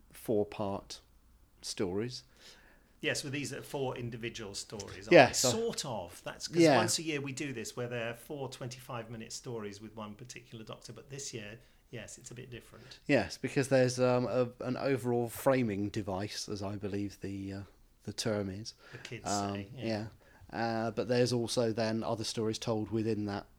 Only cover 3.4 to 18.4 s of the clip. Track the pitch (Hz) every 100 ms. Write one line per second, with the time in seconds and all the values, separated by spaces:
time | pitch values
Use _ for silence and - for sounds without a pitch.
3.4 | 120 131 - 147 127 127 120 117 113 110
4.4 | 101 101 - 107 98 92 104 165 135 -
5.4 | 127 220 233 - 147 110 87 - - -
6.4 | - 170 165 131 110 - 160 147 139 127
7.4 | 147 120 107 - 120 120 113 117 - 147
8.4 | 127 - 127 - - 120 110 117 117 -
9.4 | 135 113 104 101 110 110 107 101 123 120
10.4 | 120 113 110 107 - 113 - 135 - 113
11.4 | 104 117 - _ _ 117 98 - 127 120
12.4 | 127 120 - 107 120 - - 135 87 -
13.4 | 135 - 127 135 127 123 127 123 120 120
14.4 | 120 - 123 127 131 131 120 120 120 -
15.4 | 139 131 117 98 104 113 98 92 104 -
16.4 | - 104 98 104 101 101 101 - 98 98
17.4 | 98 98 92 - _ _ - - 120 104